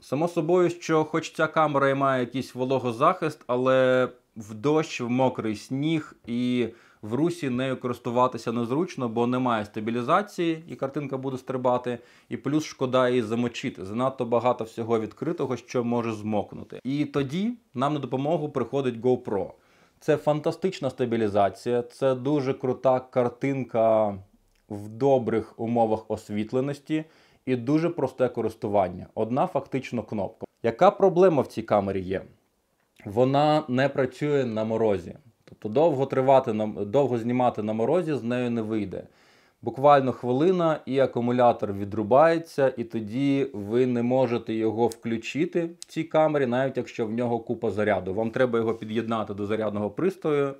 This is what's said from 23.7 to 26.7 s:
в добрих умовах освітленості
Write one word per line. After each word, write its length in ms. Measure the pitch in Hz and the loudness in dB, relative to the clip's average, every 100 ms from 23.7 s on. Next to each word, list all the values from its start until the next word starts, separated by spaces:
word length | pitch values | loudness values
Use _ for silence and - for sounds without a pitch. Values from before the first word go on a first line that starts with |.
| 117 110 110 107 98 98 _ _ _ - | 2 4 4 2 -2 -12 _ _ _ -14
в 200 | 104 107 | -12 -10
добрих 720 | 113 139 131 110 110 104 - | -2 2 2 2 -2 -4 -8
умовах 440 | 113 117 113 107 - | -2 0 2 0 -4
освітленості 960 | 107 - 104 107 131 139 | -8 -6 -6 -4 -2 -4